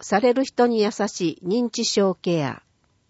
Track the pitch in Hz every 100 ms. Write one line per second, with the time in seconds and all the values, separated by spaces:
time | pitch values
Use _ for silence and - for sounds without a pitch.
0 | - 202 247 247 269 - 240 226 208 -
1 | 208 - 170 - 175 226 240 - 226 -
2 | 196 180 - 170 139 - _ _ _ _